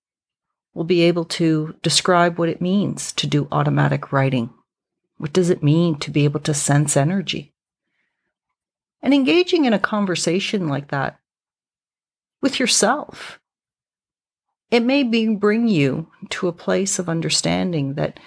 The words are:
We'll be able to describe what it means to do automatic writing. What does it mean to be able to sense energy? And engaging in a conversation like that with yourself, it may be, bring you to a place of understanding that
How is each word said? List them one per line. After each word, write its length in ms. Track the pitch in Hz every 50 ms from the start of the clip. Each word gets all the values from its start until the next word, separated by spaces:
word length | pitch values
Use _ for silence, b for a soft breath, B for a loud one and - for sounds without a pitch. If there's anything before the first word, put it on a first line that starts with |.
| _ _ _ _ _ _ _ _ _ _ _ _ _ _ _
We'll 100 | 170 170
be 180 | 165 185 170
able 240 | 170 170 170 175 165
to 500 | 170 - - 170 160 160 156 156 156 - -
describe 560 | - 160 - - - - 180 175 175 175 170 170
what 120 | 170 165
it 120 | - -
means 500 | 175 180 185 208 185 - - - - - -
to 120 | - -
do 220 | 147 143 147 143 -
automatic 600 | 147 147 143 151 139 143 143 143 143 143 143 -
writing. 400 | - 139 135 135 127 127 117 113 - _ _ _ _ _ _ _ _ _ _ _ _ _
What 160 | - 147 -
does 160 | 185 180 170
it 140 | - - -
mean 340 | 143 151 165 175 170 156 143
to 120 | - 147
be 140 | 143 151 143
able 160 | 147 147 151
to 120 | 147 156 151
sense 420 | 143 - - 143 143 151 143 -
energy? 600 | 143 139 156 190 196 175 - - - - - _ _ _ _ _ _ _ _ _ _ _ _ _ _ _ _ _ _ _ _ _ _ _ _ _ _ _ _ _ _
And 140 | - 254 277
engaging 500 | 285 262 277 311 349 359 359 - 330 285
in 80 | 247 214
a 60 | 196
conversation 880 | - - 220 208 202 185 175 165 - 175 165 196 185 - - 202 180 151
like 220 | 139 143 143 -
that 280 | 147 139 139 - - _ _ _ _ _ _ _ _ _ _ _ _ _ _ _ _ _ _ _ _ _ _ _ _ _
with 200 | - 269 - -
yourself, 800 | 262 214 - - 214 202 262 302 - - - - - - - - _ _ _ _ _ _ _ _ _ _ _ _ _ _ _ _ _ _ _ _ _ _ _ _ _ _
it 140 | 226 240 233
may 180 | 247 269 285
be, 260 | 277 233 220 233 220 220
bring 400 | 220 190 208 208 208 226 240 226
you 420 | 202 156 139 135 127 - 160 - _ _ - -
to 160 | - - - 180
a 60 | 170
place 460 | - - - 185 185 196 190 - -
of 100 | 180 175
understanding 840 | 165 165 160 160 - - - 160 175 180 185 185 170 151 139 135 139
that 240 | 151 151 - - B B